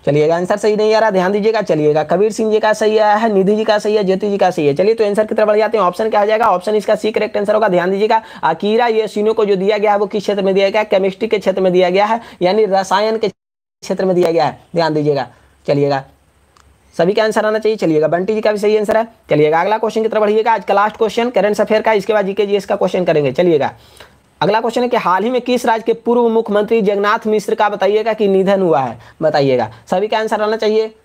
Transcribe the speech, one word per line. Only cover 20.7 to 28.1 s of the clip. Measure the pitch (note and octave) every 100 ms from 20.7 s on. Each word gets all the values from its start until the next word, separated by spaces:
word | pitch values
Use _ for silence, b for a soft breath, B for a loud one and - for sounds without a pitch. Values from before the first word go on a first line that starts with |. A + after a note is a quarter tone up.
लास्ट | G3 G#3 G#3
क्वेश्चन | A3 G#3+ A#3+
करेंट | B3 G3+ G#3+
अफेयर | G3 A3
का, | A3
इसके | A3 F#3+
बाद | G#3+ F#3+
जीके | G3 G3+
जीएस | G3+ G3
का | G3+
क्वेश्चन | F#3+ G3
करेंगे। | F3 D#3 C#3+
चलिएगा, | B2 F3+ D#3 B2 - B B B B _ _
अगला | D#3+ A3
क्वेश्चन | A#3 A#3+
है | B3
कि | A#3+
हाल | F3 F3+
ही | G#3+
में | B3+
किस | B3 B3 B3
राज्य | A3+
के | A3+
पूर्व | A3+ - A#3+ A#3
मुख्यमंत्री | A3+ A3 G3+ G#3+ A3+
जगन्नाथ | G3 G3+ G3+ A3+ G#3+
मिश्र | G#3+ G3+ G#3+
का | G#3
बताइएगा | G3+ F#3+ G#3 A3+